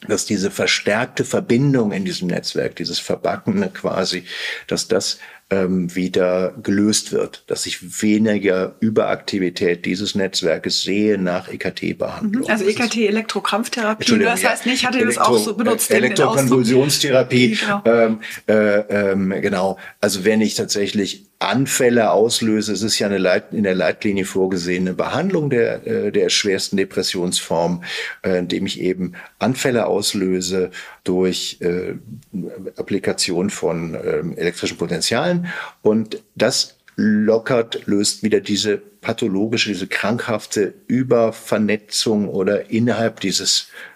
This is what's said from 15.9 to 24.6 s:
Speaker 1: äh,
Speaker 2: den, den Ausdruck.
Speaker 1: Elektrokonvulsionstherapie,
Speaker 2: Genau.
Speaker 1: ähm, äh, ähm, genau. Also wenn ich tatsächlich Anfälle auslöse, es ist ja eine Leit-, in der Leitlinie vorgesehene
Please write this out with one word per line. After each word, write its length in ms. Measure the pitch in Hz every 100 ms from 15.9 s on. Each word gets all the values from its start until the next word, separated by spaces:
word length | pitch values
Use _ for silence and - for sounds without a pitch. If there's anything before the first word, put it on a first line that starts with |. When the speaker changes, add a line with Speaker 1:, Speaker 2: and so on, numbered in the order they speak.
Speaker 1:
äh, 40 |
Speaker 2:
den, 80 | 110
den 80 | 120
Ausdruck. 240 | - 143 220
Speaker 1:
Elektrokonvulsionstherapie, 1200 | 131 131 113 127 143 143 151 131 127 127 202 214
Speaker 2:
Genau. 220 | 208 202
Speaker 1:
ähm, 360 | 117 117 113 110 - - -
äh, 640 | 107 107 101 107 101 98
ähm, 240 | 98 95 95
genau. 360 | 98 98 95 92 - -
Also 240 | 104 95
wenn 160 | 92 110
ich 140 | 107
tatsächlich 720 | - 98 107 101 104 95 - - _
Anfälle 720 | 92 113 135 - 127 120 107
auslöse, 640 | 90 113 - 113 107 104
es 100 | 95
ist 160 | 107 -
ja 80 | 107
eine 100 | 98
Leit-, 340 | 90 95 -
in 120 | -
der 100 | 101
Leitlinie 520 | 92 82 - 110 98 92
vorgesehene 680 | 95 95 95